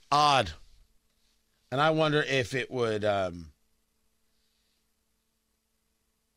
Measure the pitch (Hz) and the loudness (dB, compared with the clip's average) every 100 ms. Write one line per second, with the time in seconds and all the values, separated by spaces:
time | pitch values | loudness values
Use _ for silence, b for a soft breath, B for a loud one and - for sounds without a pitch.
0 | _ 143 147 135 98 - - - _ _ | _ 2 4 4 0 -6 -18 -20 _ _
1 | _ _ _ _ _ _ _ 131 156 156 | _ _ _ _ _ _ _ 0 0 2
2 | 156 147 127 135 117 131 117 127 117 107 | 2 0 0 -2 -2 -6 -6 -4 -2 -2
3 | 104 101 92 87 80 - _ _ _ _ | -2 -2 -2 -8 -16 -20 _ _ _ _
4 | _ _ _ _ _ _ _ _ _ _ | _ _ _ _ _ _ _ _ _ _
5 | _ _ _ _ _ _ _ _ _ _ | _ _ _ _ _ _ _ _ _ _
6 | _ _ _ | _ _ _